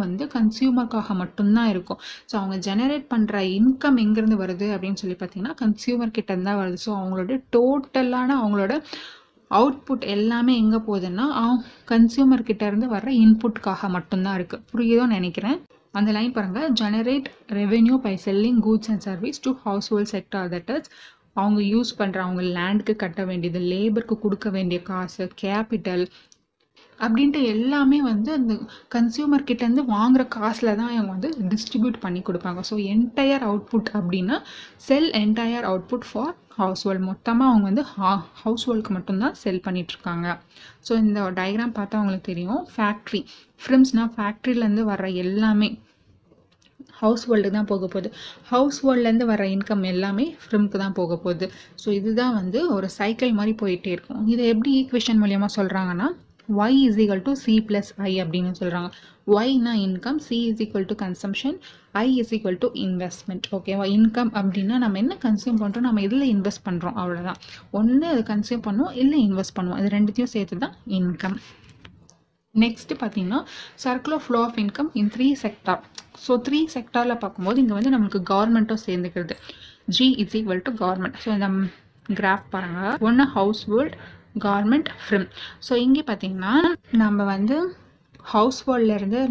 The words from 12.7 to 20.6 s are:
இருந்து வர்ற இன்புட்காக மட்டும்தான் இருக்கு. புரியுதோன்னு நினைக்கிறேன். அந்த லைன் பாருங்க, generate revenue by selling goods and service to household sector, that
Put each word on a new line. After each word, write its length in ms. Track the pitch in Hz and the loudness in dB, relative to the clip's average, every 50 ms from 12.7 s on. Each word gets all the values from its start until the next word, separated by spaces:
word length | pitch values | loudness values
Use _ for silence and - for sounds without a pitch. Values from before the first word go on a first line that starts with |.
இருந்து 180 | 202 214 226 254 220 | 0 0 0 0 -2
வர்ற 140 | 196 202 254 269 233 220 | -4 -2 0 4 6 8
இன்புட்காக 640 | 220 220 220 - 233 220 - - 202 190 - - 196 180 180 | 8 8 8 4 0 -2 -2 -4 -4 -4 -2 -4 -4 -4 -4
மட்டும்தான் 400 | 175 - 196 190 185 196 196 185 | -4 -4 -4 -2 -2 -2 -2 -4
இருக்கு. 180 | 175 175 - - - _ - | -4 -6 -8 -14 -12 _ -4
புரியுதோன்னு 460 | 226 240 226 233 233 247 240 220 185 | 0 2 4 4 4 4 4 2 0
நினைக்கிறேன். 400 | 180 180 170 - 190 214 294 359 - _ _ _ _ _ - 202 | -2 -4 -4 -4 -2 -2 -2 -4 -4 _ _ _ _ _ -2 0
அந்த 100 | 208 214 214 214 | 0 2 2 0
லைன் 200 | 226 247 254 233 | 0 -2 -2 -2
பாருங்க, 240 | 196 185 180 233 311 320 240 220 220 | -4 -2 -4 -2 -2 0 0 0 0
generate 460 | 208 214 220 226 247 269 285 269 - - - _ - 214 202 | 0 0 0 0 0 -2 -2 -2 -6 -14 -20 _ -6 -4 -2
revenue 380 | 208 196 220 233 226 233 254 262 262 | 0 2 4 4 6 6 4 2 2
by 100 | 214 190 175 - 208 | -2 -4 -4 -4 -2
selling 300 | 196 196 214 240 247 226 214 220 | 0 2 2 4 2 2 4 4
goods 200 | 220 214 214 220 214 | 2 2 2 -2 -4
and 80 | 180 - 202 | -4 -4 -6
service 280 | 190 170 208 277 - - - | -8 -6 -6 -8 -8 -4 -4
to 60 | 262 254 - - | -4 -4 -4 -4
household 420 | 214 196 202 208 - 220 208 208 208 - | -4 -4 -4 -2 -2 -2 -2 0 -2 -4
sector, 280 | 190 185 - - 196 185 175 175 | -8 -8 -6 -6 -6 -6 -6 -6
that 160 | 175 | -8